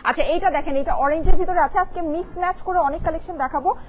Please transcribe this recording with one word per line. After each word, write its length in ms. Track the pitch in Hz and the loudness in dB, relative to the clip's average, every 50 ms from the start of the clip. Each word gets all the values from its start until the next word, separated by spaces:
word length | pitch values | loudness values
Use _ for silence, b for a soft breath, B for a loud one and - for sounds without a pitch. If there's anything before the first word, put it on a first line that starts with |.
| B | B
আচ্ছা, 200 | 214 247 - 262 | -4 -2 0 0
এইটা 280 | 233 320 349 392 370 | 0 0 0 0 0
দেখেন, 240 | 294 285 285 311 277 | 0 0 -2 -2 -2
এটা 180 | 277 277 269 247 | -2 0 0 0
অরেঞ্জের 420 | - 269 277 302 330 311 - - | 0 2 0 0 2 6 8 8
ভিতরে 240 | 381 359 370 370 349 | 8 8 4 2 0
আছে। 200 | 302 269 - 381 | 0 2 0 -2
আজকে 220 | 370 370 - 370 | -2 -2 -4 -6
মিক্স 360 | 339 311 294 339 349 - - 349 | -6 -4 -4 -6 -6 -8 -8 -6
ম্যাচ 240 | 359 359 370 - | -4 -4 -4 -4
করে 180 | - 381 359 359 | -6 -2 -2 0
অনেক 240 | 302 269 294 - - | 0 0 -2 -2 -4
কালেকশন 340 | 349 311 330 - - 349 294 | -4 -4 -6 -8 -10 -8 -6
দেখাবো 380 | 262 262 - 285 262 370 453 B B | -6 -4 -4 -2 -2 -2 -2 B B